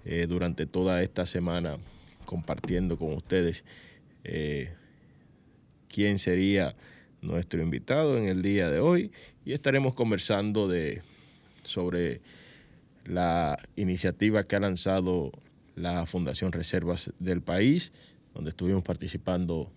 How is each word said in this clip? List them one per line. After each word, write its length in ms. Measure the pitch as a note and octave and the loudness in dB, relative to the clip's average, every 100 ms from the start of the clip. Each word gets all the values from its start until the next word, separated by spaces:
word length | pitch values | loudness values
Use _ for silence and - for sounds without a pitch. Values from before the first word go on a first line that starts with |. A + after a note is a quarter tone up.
| - | -2
eh, 200 | E2+ E2+ | -2 0
durante 400 | F2 F2 - D#2 | 0 0 -2 -2
toda 380 | F#2 F#2 F2+ | 0 2 2
esta 220 | F#2 - F2 | 0 -2 -2
semana 540 | F#2 F2 E2+ E2+ C#2+ - - - - | -2 0 0 -2 -6 -12 -20 -20 -18
compartiendo 760 | - F2 D#2+ D2 - F2+ F2+ E2 | -8 -8 -4 -6 -2 0 0 -2
con 160 | D#2+ | -2
ustedes, 520 | D#2+ - F#2 E2+ D#2+ - - - - - - | -4 0 2 2 -2 -12 -20 -20 -20 -20 -18
eh, 500 | - D#2+ D2+ D2 C2+ E2 - - - - - - - - _ _ _ | -8 -4 -4 -4 -6 -12 -20 -20 -20 -20 -20 -20 -20 -20 _ _ _
quién 280 | - G#2 G2 | 0 2 2
sería 580 | - F2+ F#2+ G2+ D#2 - - - - - | 2 2 4 4 2 -4 -20 -20 -20 -14
nuestro 400 | - E2 E2+ F2 | -4 -4 -2 -2
invitado 560 | D#2+ - - C3+ D#3 B2 | 0 -2 0 2 2 2
en 120 | G#2 | 0
el 120 | F#2 | 0
día 280 | F#2+ G2+ E2+ | 2 2 2
de 100 | D2 | 2
hoy 320 | D3 F3 G#3 - - - | 4 4 0 -8 -20 -16
y 80 | - | -6
estaremos 440 | C#3+ C#3 C3+ C3+ B2 | -2 2 2 2 0
conversando 760 | A2+ G2+ - G2+ G#2 G#2 G2+ | 2 2 2 0 2 2 2
de, 320 | F2 D2+ E2+ - - - - - - | 0 -2 -6 -12 -20 -20 -20 -20 -20
sobre 580 | - - F2+ F2 E2+ B1 - - - - - - _ - | -8 -4 -2 0 0 -2 -12 -20 -20 -20 -20 -20 _ -20
la 540 | - F2+ E2+ E2+ D#2 D2 - - | -6 0 2 2 0 -2 -8 -4
iniciativa 680 | G2 F2+ F#2+ E2 G#2 G#2+ | -2 0 -2 2 2 2
que 120 | G2 G2+ | 2 0
ha 60 | |
lanzado 720 | G2+ F2+ F#2+ F#2+ F#2 F2+ C#2 - - - - - | 0 0 0 2 2 0 -2 -8 -20 -20 -18 -6
la 300 | F2 F2 E2 | -4 -2 -2
Fundación 480 | F2+ D#2 - F#2 | -2 -2 -2 -2
Reservas 580 | E2+ E2+ F#2 E2+ E2+ - - | -2 -2 0 0 -2 -6 -6
del 220 | F2+ F2+ | -2 -2
País, 500 | - F2+ A#2 E3+ - - - - _ | 0 4 6 4 0 -14 -20 -20 _
donde 180 | - D2+ | -8 -8
estuvimos 320 | D#2+ F2+ F#2+ | -2 0 0
participando 840 | F2 F2+ E2 - - F2+ F2 E2 - | 0 -4 -4 -6 -2 -2 0 -2 -4